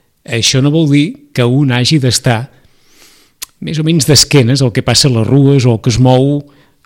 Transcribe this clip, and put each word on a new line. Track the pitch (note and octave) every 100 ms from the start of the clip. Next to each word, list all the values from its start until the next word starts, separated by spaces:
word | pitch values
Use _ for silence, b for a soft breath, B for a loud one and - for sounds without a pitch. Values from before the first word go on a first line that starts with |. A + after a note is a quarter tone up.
| b b -
Això | A#2 G#2 C3+
no | C#3
vol | D#3 D#3
dir | C#3+ D#3 B3 _
que | - A#2+
un | C3 C#3+
hagi | B2 B2 D#3
d'estar | B2+ - C3+ A2 C3+ b b b b b b b b b - -
més | - D#3+
o | D#3
menys | E3 D3
d'esquenes | C3+ - D3 A#2 C3+
al | C3
que | G#2+
passa | - A#2+ D3
a |
les | A#2 A2
rues | C#3 C#3 C#3
o | B2 A#2
el |
que | -
es | A2
mou, | B2+ B2+ C#3 D3 C#3+ b b b